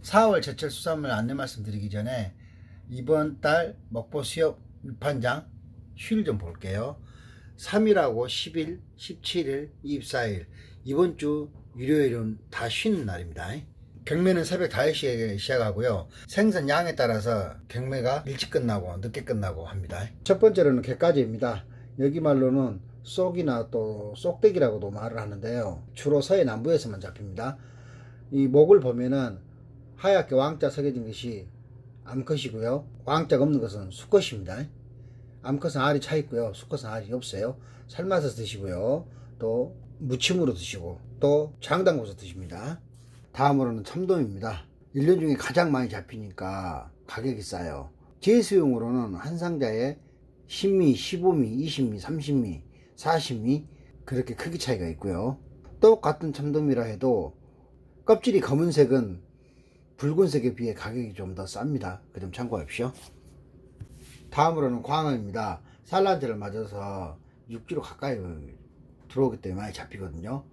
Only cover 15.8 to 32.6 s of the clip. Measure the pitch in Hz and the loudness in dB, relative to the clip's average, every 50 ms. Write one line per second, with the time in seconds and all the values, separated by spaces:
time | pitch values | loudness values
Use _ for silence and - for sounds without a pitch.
15.8 | 120 123 107 92 85 - - - - - - 196 208 220 185 170 139 139 143 165 | 0 0 0 0 -4 -8 -16 -20 -16 -4 2 4 4 4 4 2 2 2 2 2
16.8 | 175 170 - - 127 117 113 107 101 120 117 104 95 78 - - - - - 120 | 2 0 0 2 2 2 2 0 0 0 0 0 -2 -4 -8 -14 -16 -8 -6 -6
17.8 | 127 131 135 131 120 123 135 151 151 135 135 131 - - - 151 127 117 107 101 | -4 -4 -4 0 0 0 0 0 -4 -6 -6 -6 -6 -2 0 0 2 2 0 0
18.8 | 90 90 87 90 95 113 - - - - 120 107 98 92 82 80 82 87 98 98 | -2 -6 -8 -6 -8 -6 -8 -8 -4 -2 -2 -2 -2 -4 -4 -6 -10 -8 -8 -8
19.8 | 87 80 87 90 101 110 - - - - - 139 220 220 190 190 165 143 127 123 | -6 -6 -6 -8 -8 -8 -10 -10 2 2 4 8 8 6 8 8 6 6 6 4
20.8 | 117 123 123 - 165 170 160 143 120 110 110 107 127 120 110 98 - - - - | 2 -2 0 4 4 4 6 4 2 2 0 -2 -2 -2 -2 -4 -8 -12 -18 -18
21.8 | - - - 135 135 139 147 165 156 151 139 131 131 127 131 139 131 120 101 92 | -18 -14 -4 0 0 0 2 2 4 4 4 6 4 4 4 2 2 0 -4 -8
22.8 | - - - - - - - 185 185 180 175 180 165 147 123 117 113 - 117 113 | -12 -16 -18 -18 -16 -6 -2 0 0 0 0 0 0 0 0 -2 -2 -2 -2 -2
23.8 | 110 107 107 104 104 107 101 - - 175 175 - - 214 185 175 139 117 107 104 | -2 -2 -4 -8 -8 -10 -10 -4 -4 -4 0 6 4 6 6 6 4 4 2 0
24.8 | 104 98 101 104 107 113 113 113 107 104 104 98 104 113 120 123 110 98 85 78 | -4 -6 -6 -6 -8 -6 -6 -6 -8 -8 -8 -8 -6 -4 -2 -2 -4 -4 -6 -10
25.8 | - - - - - 147 147 143 139 - 190 196 165 123 107 110 117 156 165 147 | -14 -16 -16 -4 0 2 2 2 4 4 4 4 4 2 0 -2 0 2 2 2
26.8 | - 113 101 95 92 95 - - 104 98 95 98 117 131 135 - - - - - | 0 -4 -10 -10 -12 -14 -12 -12 -12 -10 -8 -6 -6 -6 -8 -8 -16 -20 -20 -20
27.8 | - - - - - - - - - - 139 139 139 127 131 147 151 170 202 196 | -20 -20 -20 -20 -20 -20 -20 -20 -12 -4 0 2 2 6 8 8 10 10 10 8
28.8 | 131 127 120 120 123 127 135 139 131 117 98 87 - - - - - - - - | 8 2 0 0 0 0 0 0 -2 -2 -6 -12 -16 -20 -20 -20 -20 -20 -20 -20
29.8 | - - - - - 196 196 185 - - 135 131 135 151 160 147 151 135 - 147 | -20 -20 -14 0 4 6 6 6 4 4 4 4 4 4 2 0 0 0 0 0
30.8 | 139 143 127 123 113 113 107 - 120 120 113 98 92 - - - - - - - | -2 0 -2 -2 -6 -8 -10 -8 -8 -8 -8 -8 -12 -16 -20 -20 -20 -20 -20 -20
31.8 | - - - - - - 123 131 123 - 156 139 - 127 110 110 | -20 -20 -20 -20 -14 -6 -6 -6 -2 -2 -2 -2 -2 -6 -6 -4